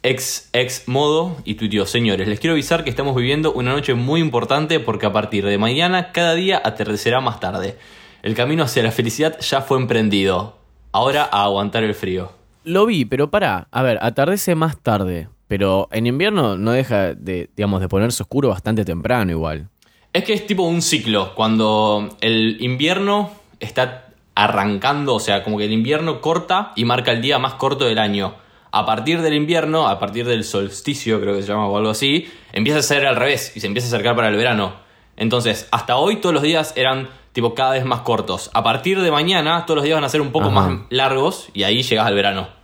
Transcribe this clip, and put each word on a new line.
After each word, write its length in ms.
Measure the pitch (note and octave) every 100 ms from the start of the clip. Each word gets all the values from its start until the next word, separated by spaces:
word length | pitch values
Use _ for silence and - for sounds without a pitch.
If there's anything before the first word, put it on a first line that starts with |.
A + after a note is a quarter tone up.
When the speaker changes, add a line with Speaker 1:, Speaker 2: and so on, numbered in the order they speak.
Speaker 1:
ex 480 | C3 B2+ - - -
ex 340 | A#2+ B2+ - -
modo 480 | C3 D3 D#3 F3 D#3
y 100 | -
tuiteó, 320 | G#2+ A2 G#2 F#2+
"Señores, 420 | B2 A2+ F#2+ G2
les 120 | G#2
quiero 120 | E3
avisar 300 | D#3+ - E3+
que 60 | E3
estamos 240 | - C#3 B2+
viviendo 360 | B2 D3 D#3
una 200 | B2+ B2
noche 220 | C#3 C#3
muy 260 | B2 B2 E3
importante 600 | D#3+ A#2+ - C#3 D3+ D#3
porque 260 | - G#2 G#2+
a 60 |
partir 340 | G2+ G#2 G#2 G2
de 100 | G2+
mañana 560 | A2 C3+ F3 F#3 F3
cada 220 | - E3+
día 260 | E3 F#3+ F#3
atardecerá 580 | - - G#2+ G#2 A2+ B2
más 180 | B2+ G#2+
tarde. 380 | F#2 F2+ F#2+ - - - - -
El 120 | -
camino 300 | A2+ B2+ D#3+
hacia 180 | C3+ -
la 80 | A2+
felicidad 480 | A#2+ A#2 A#2 D#3 D#3
ya 220 | - C3+
fue 160 | C3 C3+
emprendido. 760 | A#2+ A#2 G#2+ G2 F#2+ F2+ G#2+ - _ _ -
Ahora 300 | G2+ B2+ D3 D3
a 120 | G#2
aguantar 400 | G2+ G2 G2+ A#2
el 100 | A2
frío". 380 | G2 F#2+ F#2 F#2 - _ _
Speaker 2:
Lo 200 | D#3+ F3+ A3
vi, 180 | F#3
pero 260 | A2 C3 D3
pará. 380 | G#3 E3 F#2 -
A 120 | B2
ver, 160 | C3 A2
atardece 520 | A#2 A#2 D3 G3+ -
más 220 | D#3+ D#3+ -
tarde. 460 | - G#2 F#2 F2 F2+ - _
Pero 400 | G2 G2 F#2+ -
en 140 | A2+ A#2+
invierno 500 | C3 G3 G#3 A#2+ F#2
no 140 | G#2+
deja 420 | B2 A#2+ G#2+ F#2
de, 340 | G1+ D2+ F2+ - -
digamos, 240 | G#2 F#2+
de 80 | F#2
ponerse 340 | G2 A#2 A#2
oscuro 260 | G#2 C3 C3+
bastante 360 | F#2+ G#2+ A2 F2
temprano 440 | E2+ D#2 B2 F#2+
igual. 380 | E2 D#2+ D#2 F2 _ _ _ _
Speaker 1:
Es 100 | F3+
que 80 | G3+
es 140 | G#3 G#3+
tipo 160 | F#3+
un 160 | E3+ E3+
ciclo. 520 | E3 D3 A2+ G#2 F#2+
Cuando 840 | - A2 A2 G#2+ G#2+ G#2+ G#2 G#2 -
el 340 | A2+ A2+ A2+ A2
invierno 680 | B2 B2+ D#3 F#3+ G3+ G#3 G3+ - _ _
está 460 | G#2+ - B2+ - - _ _
arrancando, 800 | G2+ G#2+ G#2 G#2 G2 B2+ D3 C#3
o 60 | A2+
sea, 220 | A2 G2+
como 140 | G#2 G#2
que 60 | G#2
el 60 |
invierno 480 | A2 A#2 D3+ D#3+ C#3+
corta 500 | D#3 E3+ E3+ F#3 G#3 -
y 80 | A#2+
marca 260 | B2 B2
el 80 | A#2
día 160 | B2+ C3+
más 160 | C3
corto 300 | - C3+ C3+
del 140 | B2+ A2
año. 360 | G#2+ G2+ F#2+ - - _ _
A 120 | G#2 G#2+
partir 340 | A2 A#2+ E3+
del 140 | D#3+
invierno, 520 | D3 D3+ E3+ D3+ D#3+ D3+
a 100 | F#2
partir 280 | G2+ A2 A#2+
del 160 | A2+
solsticio, 760 | G2 G2+ G2 - - C#3 A#2 G#2+
creo 140 | G2+ G2+
que 60 |
se 60 | G2+
llama, 180 | G#2 G#2
o 80 | G#2
algo 140 | G#2+
así, 380 | G#2+ C#3 D#3 E3 - -
empieza 260 | G2 A2+ D3+
a 20 |
ser 240 | C#3+ C#3+ C#3
al 100 | B2+
revés 360 | C3+ B2+ -
y 60 | A2
se 60 | G#2
empieza 200 | G#2 A#2+
a 40 |
acercar 260 | A2+ A2+ A#2
para 120 | A2
el 80 | G#2
verano. 360 | B2 A2 F#2+ - - _ _ -
Entonces, 520 | A2 B2 A#2 G#2 -
hasta 260 | A#2 - B2
hoy 200 | E3+ G#3+
todos 180 | F#3
los 80 | D3+
días 300 | D3+ D#3+ D#3 -
eran, 320 | C3 C3+ C3 - -
tipo, 220 | - A#2
cada 180 | A#2 C3
vez 120 | C3
más 160 | B2+ A#2+
cortos. 500 | - A2 G2 F2+ -
A 100 | A2+
partir 360 | A2 A#2+ F3 F#3+
de 100 | F3+
mañana, 520 | D3 E3 F#3 D#3 E3+ E3
todos 100 | D3+
los 80 |
días 100 | D3 D#3
van 80 |
a 40 | C#3+
ser 120 | D3+
un 120 | C#3
poco 140 | D#3 G2+
Speaker 2:
Ajá. 80 |
Speaker 1:
más 260 | G2+ F#2 F2+ G2+
largos 580 | B2+ C3 C3+ D3+ F#3 -
y 80 | G2+
ahí 200 | G2 A#2
llegás 240 | A#2+ A2 A2
al 80 | G2+
verano. 320 | G2+ F#2+ F#2 -